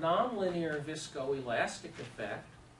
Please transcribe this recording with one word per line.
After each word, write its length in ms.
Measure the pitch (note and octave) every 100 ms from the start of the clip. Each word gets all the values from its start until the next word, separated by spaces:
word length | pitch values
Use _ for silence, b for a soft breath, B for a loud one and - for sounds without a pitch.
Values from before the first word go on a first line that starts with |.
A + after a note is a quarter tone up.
nonlinear 840 | D#3+ C#4 B3 G#3+ F#3 F3 E3 D3+
viscoelastic 1120 | C#3 D#3 - C#3+ C3+ C#3 B2 A#2 G3 - C#3 -
effect, 480 | - - G#2 A#2+ - - -